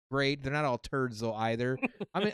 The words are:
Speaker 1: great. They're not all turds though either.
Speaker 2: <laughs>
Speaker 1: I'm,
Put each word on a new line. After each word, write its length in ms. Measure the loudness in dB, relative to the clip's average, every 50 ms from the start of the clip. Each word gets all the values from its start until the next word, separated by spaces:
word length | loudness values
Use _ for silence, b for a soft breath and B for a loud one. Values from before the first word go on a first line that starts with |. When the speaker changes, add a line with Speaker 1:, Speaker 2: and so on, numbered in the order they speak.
| _ -2
Speaker 1:
great. 320 | 0 2 2 2 0 0
They're 100 | -2 -2
not 120 | 0 0 2
all 140 | 2 0 0
turds 400 | -2 -2 -2 0 0 0 -2 -2
though 140 | -2 -2 0
either. 440 | 0 0 2 2 2 0 0 0 0 -2 -4 -4
Speaker 2:
<laughs> 180 | -6 -8 -6 -2
Speaker 1:
I'm, 160 | 0 0 0